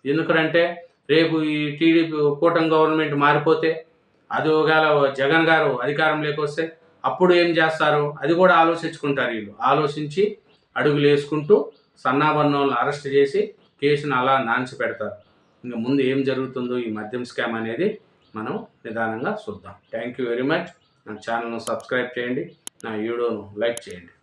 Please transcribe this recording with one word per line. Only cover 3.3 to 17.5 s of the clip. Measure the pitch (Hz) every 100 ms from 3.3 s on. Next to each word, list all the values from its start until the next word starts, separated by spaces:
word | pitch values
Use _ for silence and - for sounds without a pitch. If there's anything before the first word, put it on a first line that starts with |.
| 143 160 156 165 160 - _ _ _ _ 120
అది | 151 156
ఒకవేళ | 156 156 156 147 139 131
జగన్ | 139 160 165
గారు | 160 147 123
అధికారంలోకి | 131 147 156 151 151 147 147
వస్తే | 165 160 - _ _ 135
అప్పుడు | - 185 175
ఏం | 170 165
చేస్తారు, | 160 - 151 147 143 -
అది | 143 170
కూడా | 185 165
ఆలోచించుకుంటారు | 165 165 - - 147 135 120 110
వీళ్ళు. | 101 - 127
ఆలోచించి | 147 147 151 147 180 208 - _ _ _ 127
అడుగులు | 147 143 143
వేసుకుంటూ | 143 - 151 151 214 - _ _ _ 131
సన్నాబన్నోళ్ళని | 139 151 151 147 143 139 123
అరెస్ట్ | 131 143 139 139
చేసి | 139 190 226 - _ _
కేసును | 143 143 147 127
అలా | 127 135 117
నాంచి | 123 127 -
పెడతారు. | 117 110 107 - _ _ _ _
ఇంకా | 123 117 117
ముందు | 139 131
ఏం | 135 135
జరుగుతుందో | 131 131 131 123 123 113
ఈ | 107
మద్యం | 107 123 120
స్కామ్ | - 117